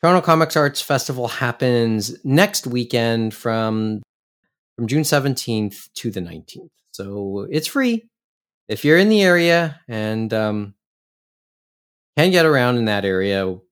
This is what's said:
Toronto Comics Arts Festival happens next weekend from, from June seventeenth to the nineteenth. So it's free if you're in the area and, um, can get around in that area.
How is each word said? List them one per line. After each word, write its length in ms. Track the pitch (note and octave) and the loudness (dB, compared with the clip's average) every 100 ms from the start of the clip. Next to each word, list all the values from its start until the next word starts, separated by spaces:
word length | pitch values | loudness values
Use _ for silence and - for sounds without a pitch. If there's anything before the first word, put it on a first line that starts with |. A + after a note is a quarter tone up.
Toronto 220 | E3+ F3+ | 4 2
Comics 320 | F3 D#3+ D#3+ - | 4 2 4 2
Arts 240 | C#3+ C#3+ | 0 -2
Festival 480 | - C3+ - B2+ A#2+ | -2 -2 -2 -6 -6
happens 960 | - B2 A#2+ B2+ A#2+ A#2 A2 G2+ - | -4 -4 0 0 2 2 0 -4 -8
next 420 | - C#3 G#3 - C3 | 0 2 2 0 -4
weekend 680 | B2 A#2+ B2 A#2 A2+ A2 | -6 -2 -2 0 0 -2
from, 680 | A2 - A2+ A2 A2 A2 G#2+ G#2 _ _ _ _ _ _ - | -4 -4 -2 -2 -2 -4 -6 -10 _ _ _ _ _ _ -8
from 120 | A#2 | -2
June 160 | C#3 | 0
seventeenth 840 | D3+ D3 C#3 C3 - A2+ G#2 - - | 2 0 0 -4 -4 -2 -4 -6 -18
to 160 | - A#2+ | -10 -8
the 100 | G2+ | -8
nineteenth. 520 | E2+ D#2+ D#2 - - _ _ | -10 -12 -18 -20 -20 _ _
So 560 | - G2 G2+ G2 G2 - | -14 -10 -8 -6 -8 -4
it's 180 | D3+ D3+ | -6 -4
free 400 | C#4 B3+ A#3 _ _ _ _ _ _ _ | -2 0 -2 _ _ _ _ _ _ _
if 160 | A2 | -4
you're 140 | C#3+ E3 | 4 4
in 100 | G3 | 6
the 140 | G#3+ | 4
area 580 | F#3+ F3 E3+ E3+ E3 C#3+ - | 4 4 4 2 0 -8 -10
and, 480 | A2+ G#2+ A2 A2 | -6 -4 -4 -2
um, 400 | A2 G#2+ G#2 G2+ G2+ _ _ _ _ _ _ _ _ _ _ _ _ _ - | -2 -2 -2 -6 -12 _ _ _ _ _ _ _ _ _ _ _ _ _ 2
can 140 | E3+ | 4
get 120 | F3+ D#3+ | 4 4
around 300 | C#3+ B2 B2 | 4 4 2
in 80 | A2+ | 2
that 180 | G#2 | 0
area. 520 | G2 F#2+ G2 G2 F#2+ F#2 _ | 0 0 0 0 -2 -6 _